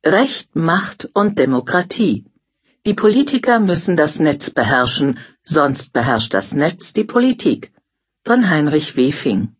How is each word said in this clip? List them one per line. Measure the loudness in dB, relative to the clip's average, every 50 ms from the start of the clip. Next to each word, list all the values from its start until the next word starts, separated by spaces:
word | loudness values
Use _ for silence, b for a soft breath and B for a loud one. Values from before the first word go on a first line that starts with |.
| 2
Recht, | 2 4 4 2 0 -2 -12 -14 _ _
Macht | -2 0 0 0 0 -2 -6 -12 _ -16 -4
und | _ 0 0 0 2 2
Demokratie. | 2 2 2 -2 -2 0 -2 -2 -2 -2 -4 -2 0 0 0 -2 -6 _ _ _ _ _ _ _ _ _ _ _ _
Die | -4 -2
Politiker | 2 2 2 4 4 0 0 -2 -2 2 2 2 2
müssen | 2 2 0 0 0 0 2
das | 2 2 0 0 0
Netz | 0 0 0 -2 -6 -6
beherrschen, | -2 -2 0 2 2 2 0 0 0 -2 -2 -2 -2 B B B B B
sonst | _ -2 0 0 2 0 -2 -4 -10 _
beherrscht | _ -2 0 0 0 -2 -2 -2 -2
das | -4 -4 -2 -2
Netz | -2 -2 -2 -2 -6 -14 -6
die | -4 -4 -4
Politik. | 0 0 2 2 2 0 0 0 -2 -2 -2 -6 -20 _ _ _ _ _ _ _ _ _ _ _
Von | 0 2 2 2 2
Heinrich | 2 2 0 2 0 0 -2 -2 0
Wefing. | 0 0 0 0 -2 -4 -2 -2 -2 -2 -4 -8